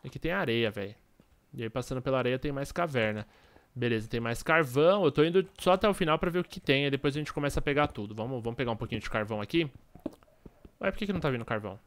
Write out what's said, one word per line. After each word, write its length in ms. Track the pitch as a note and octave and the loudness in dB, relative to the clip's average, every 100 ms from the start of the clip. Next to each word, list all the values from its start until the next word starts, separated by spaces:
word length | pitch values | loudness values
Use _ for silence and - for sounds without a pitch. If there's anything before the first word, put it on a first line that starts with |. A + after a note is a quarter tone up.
Aqui 160 | C3 C#3 | -12 -6
tem 120 | D#3 | -4
areia, 380 | F#3 D3+ A#2 A2+ | -2 0 2 2
velho. 260 | G#2 G2+ G#2 _ _ _ _ _ | 0 -8 -10 _ _ _ _ _
E 100 | C3+ | -10
aí, 60 | A2+ | -6
passando 320 | C3 A#2+ C3 | -6 -6 -4
pela 160 | B2+ C3 | 0 0
areia, 200 | B2 B2+ | 2 0
tem 140 | D3 | -2
mais 200 | C#3 C#3 | -6 -6
caverna. 540 | - E3+ B2+ A2 G#2+ G#2 _ _ - _ | -2 -2 0 0 -2 -8 _ _ -20 _
Beleza, 360 | - A#2+ A2+ G#2+ | -4 0 0 -2
tem 100 | A#2+ | -4
mais 240 | A#2 A#2 | -2 -4
carvão. 640 | - D#3+ D3 B2+ D#3+ G3+ E3+ | 2 2 4 4 6 6 4
Eu 60 | |
tô 120 | C#3+ | 4
indo 240 | D#3+ F3+ F#3 - | 4 4 0 0
só 160 | - | 2
até 140 | F#3 G#3+ | 4 4
o 60 | |
final 260 | G3 E3 D#3+ | 2 2 2
pra 100 | F3+ | 2
ver 100 | F3 | -2
o 40 | |
que 160 | F3+ - | -4 -6
tem. 260 | - C#3 C#3+ | 2 2 4
Aí 60 | |
depois 240 | C3+ C#3+ C#3+ | 2 0 -2
a 40 | |
gente 120 | D3+ | -6
começa 280 | - C#3+ D#3 | -2 -2 0
a 40 | |
pegar 240 | D3+ C#3+ D3 | 0 2 2
tudo. 260 | - G#2 | 0 -8
Vamos, 300 | A2 A2+ C3 | -6 -6 -4
vamos 140 | A2+ A#2 | -6 -4
pegar 140 | A#2+ | -2
um 40 | A2 | -2
pouquinho 240 | A2+ A2+ | -4 -6
de 100 | - | -4
carvão 300 | A2+ G#2 G#2+ | -4 -2 -4
aqui. 320 | G#2 E3 D3+ - _ - - - _ _ - _ - _ | 0 0 0 -6 _ -14 -14 -14 _ _ -20 _ -20 _
Ué, 100 | G3 | -4
por 60 | - | -4
que 80 | G3+ | -4
que 80 | |
não 80 | F#3 | -2
tá 80 | D3+ | -2
vindo 160 | B2 A2+ | -4 -4
carvão? 340 | A2+ G2+ F#2+ | -6 -6 -12